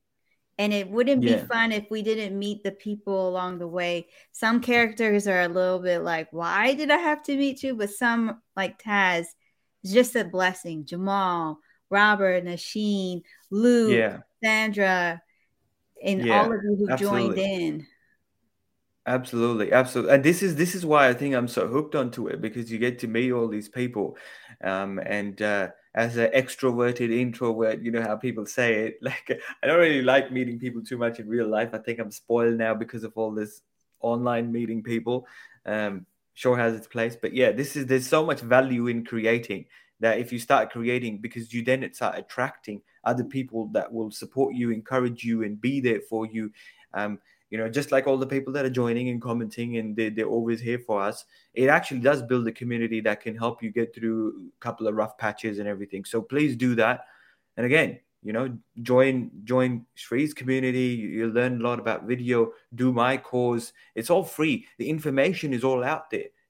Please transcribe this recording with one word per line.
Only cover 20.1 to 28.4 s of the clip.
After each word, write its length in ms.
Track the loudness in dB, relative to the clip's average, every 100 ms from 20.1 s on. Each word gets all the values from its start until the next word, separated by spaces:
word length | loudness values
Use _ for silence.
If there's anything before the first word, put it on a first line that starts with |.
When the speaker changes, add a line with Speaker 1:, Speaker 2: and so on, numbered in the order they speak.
Speaker 2:
And 100 | 6
this 180 | 6 4
is, 140 | 2 0
this 180 | 0
is 100 | 0
why 240 | 2 6 6
I 60 |
think 200 | 4 0
I'm 120 | 0 0
so 220 | 0 0
hooked 260 | 0 -2
onto 320 | -2 -2 -4 -6
it, 140 | -6
because 320 | -6 -8 -8
you 60 | -4
get 200 | -2 -4
to 60 | -4
meet 240 | -2 0
all 160 | 0 0
these 220 | -4 -8
people. 480 | -6 -4 -2 -4 -6 -18 -20 -20 -8
Um, 340 | -4 -4 -4 -6
and, 420 | -4 -4 -4 -4
uh, 280 | -2 0 -4 -8 _
as 220 | -2 0 2
an 120 | 4
extroverted 800 | 4 2 0 0 2 0 0 0 0
introvert, 640 | -2 -2 -2 0 0 -2
you 100 | -4
know 120 | -4
how 140 | -2 -4
people 280 | -4 -6